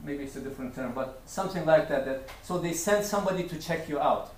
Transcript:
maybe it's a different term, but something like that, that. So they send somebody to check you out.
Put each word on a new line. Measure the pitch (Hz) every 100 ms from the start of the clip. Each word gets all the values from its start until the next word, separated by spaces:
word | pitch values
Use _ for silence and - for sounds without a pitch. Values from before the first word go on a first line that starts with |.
maybe | 147 143
it's | 139 135
a |
different | 127 135 127
term, | 131 123
but | 123 - -
something | - - 185 180
like | 156 156 -
that, | 143
that. | 131 135 - -
So | - 180
they | 170
send | - - 208
somebody | 202 202 190 175 165
to | 156
check | - 160 -
you | 147
out. | 147 - -